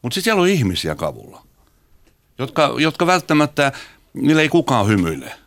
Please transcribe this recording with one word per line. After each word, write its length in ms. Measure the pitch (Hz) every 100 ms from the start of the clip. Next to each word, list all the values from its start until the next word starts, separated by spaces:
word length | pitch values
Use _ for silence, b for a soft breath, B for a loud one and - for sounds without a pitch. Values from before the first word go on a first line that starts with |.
Mut 100 | 120
sit 120 | 190
siellä 180 | 190 214
on 60 | 180
ihmisiä 460 | 190 104 87 80
kavulla, 480 | 73 80 58 - - _ _ _ _ _ _ _ _ _ _
jotka, 360 | 131 - 143 123
jotka 280 | 156 - 175
välttämättä, 680 | 185 - 151 147 - 139 B B B _
niillä 280 | - 143 156
ei 60 | 156
kukaan 400 | 170 147 127 101
hymyile 440 | 104 85 73 - -